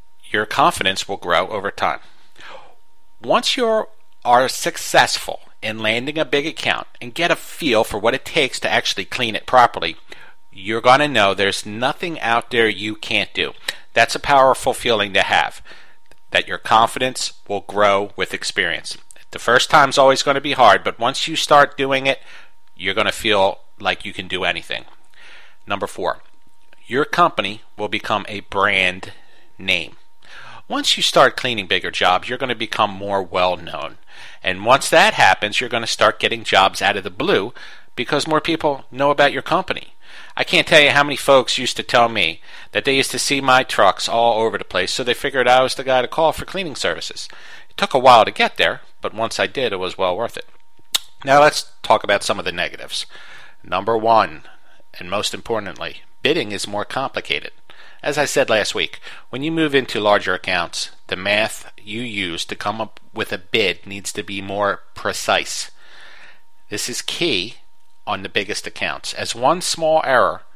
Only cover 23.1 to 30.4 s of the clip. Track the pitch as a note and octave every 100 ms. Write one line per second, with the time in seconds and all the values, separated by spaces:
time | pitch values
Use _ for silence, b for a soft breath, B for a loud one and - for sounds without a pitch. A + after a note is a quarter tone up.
23.1 | - A2+ G#2 F#2+ - - - F#2+ F#2 G2+
24.1 | - F#2 F2+ F2 E2+ - A#1 - - -
25.1 | B B B B B - G2 G2 - F2+
26.1 | - - - - - - - - B2 D3+
27.1 | - E3+ - G2 G#2+ - - G#2 G#2 -
28.1 | G#2 G2 G2+ - G2 G2 G2 F#2 F#2 -
29.1 | b b b b - F#2+ F2+ D2+ - -
30.1 | - B B